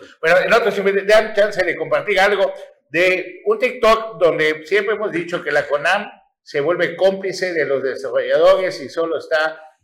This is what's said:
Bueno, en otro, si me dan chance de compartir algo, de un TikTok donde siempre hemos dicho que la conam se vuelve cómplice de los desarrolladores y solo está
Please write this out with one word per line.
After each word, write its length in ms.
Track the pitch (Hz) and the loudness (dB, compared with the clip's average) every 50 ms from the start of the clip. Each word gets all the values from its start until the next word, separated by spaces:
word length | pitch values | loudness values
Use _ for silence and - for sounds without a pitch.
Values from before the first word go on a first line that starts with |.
| - - - _ | -18 -20 -14 _
Bueno, 180 | - 165 175 185 | 0 2 4 4
en 120 | 160 175 202 | 4 4 2
otro, 160 | 233 226 208 | 2 2 0
si 100 | 185 202 | -2 0
me 100 | 190 196 196 196 190 | 0 0 0 0 2
dan 300 | 196 214 220 226 214 - | 4 4 4 4 2 0
chance 300 | 202 208 208 - 180 185 | 0 0 0 0 -2 -2
de 140 | 170 147 - | -2 -2 -4
compartir 420 | 160 143 151 147 - 208 202 185 | -4 -2 -2 -2 -2 0 0 2
algo, 320 | 190 208 208 190 190 185 - - - - - _ _ _ | 2 2 2 2 0 -2 -2 -6 -14 -20 -20 _ _ _
de 520 | 139 165 180 185 185 180 - - - - - | -2 0 2 2 2 0 -4 -8 -14 -6 -2
un 120 | 202 220 208 | -2 0 0
TikTok 600 | 262 240 - 254 226 214 226 220 - - - - | 0 -2 -2 2 2 4 4 2 0 -6 -4 2
donde 460 | 185 160 147 151 156 156 156 156 - | 2 2 2 2 0 0 0 -2 -4
siempre 300 | - 190 208 202 220 220 | -2 -2 -2 0 0 -2
hemos 160 | 208 214 190 151 | -2 -4 -4 -4
dicho 280 | 170 170 170 175 165 | -6 -6 -6 -6 -6
que 100 | - 147 | -4 -2
la 140 | 147 147 143 - | 0 0 0 0
conam 380 | 185 147 151 170 190 208 208 - - - _ _ _ _ _ | -2 -2 0 0 0 0 -2 -6 -14 -20 _ _ _ _ _
se 160 | - - 147 | -8 -6 -2
vuelve 380 | 143 160 175 170 170 - - - | 0 0 0 0 -2 -2 -2 2
cómplice 560 | 180 190 190 190 196 190 170 - 185 185 175 | 2 2 2 0 -4 -8 -6 -4 -4 -4 -2
de 120 | 165 139 | -2 -2
los 160 | 135 139 131 127 | 0 -2 -2 -2
desarrolladores 1000 | 131 120 - 131 123 117 135 123 123 135 147 165 185 190 190 185 175 - - | -4 -6 -6 -8 -4 -2 -2 0 2 2 4 6 6 4 4 2 -2 -6 -8
y 80 | 139 120 | -12 -10
solo 280 | - 165 165 165 156 135 | -6 -4 -4 -2 -4 -6
está 420 | - - 160 151 156 156 160 - - - _ _ | -4 -2 -2 0 0 -2 -4 -8 -16 -20 _ _